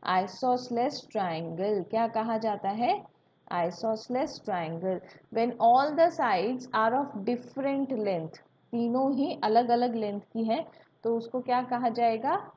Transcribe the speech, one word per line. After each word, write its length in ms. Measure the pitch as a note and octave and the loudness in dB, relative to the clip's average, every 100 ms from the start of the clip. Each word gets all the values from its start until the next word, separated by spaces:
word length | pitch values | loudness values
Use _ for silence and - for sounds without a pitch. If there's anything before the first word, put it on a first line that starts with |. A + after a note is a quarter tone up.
| - | 0
Isosceles 880 | F#3 G3+ - B3+ B3 B3 A#3 B3+ C#4 - | 0 0 -2 0 0 0 -2 0 -2 -6
triangle। 760 | G#3+ F3+ D#3+ E3 E3 G3+ G#3 F3+ | -4 -2 -4 -6 -4 -2 -2 0
क्या 180 | A3 A3+ | 0 0
कहा 300 | A3+ A3+ A3 | 0 -2 0
जाता 320 | A3 G3 F#3+ G#3+ | -2 -2 -4 0
है? 120 | C4 G4+ - _ _ _ - | 0 0 -4 _ _ _ -6
Isosceles 880 | F3 E3+ F3+ A3+ A3 - B3+ D4+ - - | -2 0 -2 -2 -4 -2 -2 -2 -6 -4
triangle। 540 | F3+ D#3+ E3 F#3 F#3 - - _ | -4 -4 -4 -2 -4 -6 -20 _
When 220 | G#3+ A#3+ A#3 | 0 0 4
all 340 | A3+ B3 D4 D4+ | 6 6 4 4
the 140 | E4+ E4 | 4 4
sides 500 | B3+ F#3 G3+ B3+ - A3 | 2 2 0 -4 -2 2
are 180 | A3+ B3+ | 2 2
of 200 | C#4+ G#3 G3+ | -2 -4 -2
different 640 | B3 - - C#4 C#4 C4+ A#3+ | -2 -4 -4 -2 -2 -2 -2
length, 360 | G#3 F3 D#3+ - - _ _ | 0 -2 -4 -10 -20 _ _
तीनों 380 | A#3+ A#3 B3 C4+ | -2 0 2 2
ही 260 | C4+ C#4 - | 2 0 0
अलग-अलग 520 | G#3+ A3 A#3+ A#3+ B3 A3+ | 2 4 4 4 2 0
length 240 | G#3 G3+ - | -2 -4 -6
की 100 | A3+ | -4
हैं, 220 | A3+ B3 E4 - - _ | 0 0 -2 -14 -20 _
तो 120 | A3+ A#3 | -2 -2
उसको 220 | A#3 B3+ | -2 -6
क्या 200 | B3 B3 | 0 0
कहा 260 | B3 B3 B3 | 0 -2 0
जाएगा? 460 | A#3 A#3 A3 C4 F#4+ - | 2 2 2 0 -2 -4